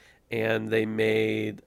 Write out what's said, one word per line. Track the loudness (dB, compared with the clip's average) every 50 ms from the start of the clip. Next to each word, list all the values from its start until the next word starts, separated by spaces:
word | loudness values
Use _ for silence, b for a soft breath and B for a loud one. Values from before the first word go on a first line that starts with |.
| b b b b b -6
and | -4 -2 0 0 0 0 -2 0
they | 0 0 0
made, | 0 0 0 2 2 2 2 2 0 0 -2 -2 -4 -6 -8 -10